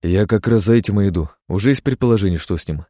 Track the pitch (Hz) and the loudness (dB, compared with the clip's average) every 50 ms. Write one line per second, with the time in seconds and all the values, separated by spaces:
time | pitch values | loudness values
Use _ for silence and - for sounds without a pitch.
0 | - 85 87 95 104 - 113 104 - 120 117 113 95 107 113 120 - - 101 104 | 0 0 2 2 2 2 0 0 2 2 0 2 4 4 2 2 2 2 0 0
1 | 101 98 87 87 80 78 - _ _ _ 87 95 98 127 139 131 _ 147 131 - | 0 0 0 -2 -4 -4 -8 _ _ _ -6 -2 0 0 0 0 _ -4 -4 -2
2 | 127 120 117 107 98 95 87 80 - - 92 85 - - 78 76 82 _ | 0 0 2 2 2 0 -2 -2 -4 -6 -6 -6 -6 -6 -8 -10 -10 _